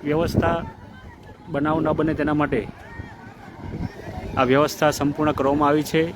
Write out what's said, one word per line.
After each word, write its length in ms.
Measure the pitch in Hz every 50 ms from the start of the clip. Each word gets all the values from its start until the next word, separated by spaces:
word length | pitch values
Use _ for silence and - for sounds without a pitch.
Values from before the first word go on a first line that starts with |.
| -
વ્યવસ્થા 600 | 147 147 156 170 165 - - 170 165 170 170 165 - - - - - - - - - - - - - - - - -
બનાવ 300 | 160 143 143 156 156 160
ન 120 | 156 156
બને 220 | 151 156 156 160 151
તેના 200 | 143 151 151 151
માટે 340 | 147 147 143 139 120 101 - - - - - - - - - - - - - - - - - - - - - - - - - - - - - - - - - - -
આ 60 | 131
વ્યવસ્થા 480 | 123 131 139 147 143 - - - 151
સંપૂર્ણ 400 | 143 - 143 143 143 - 151 151
કરવામાં 380 | 147 - 135 135 143 147 151 143
આવી 140 | 147 151 147
છે. 240 | - - 160 160 170 180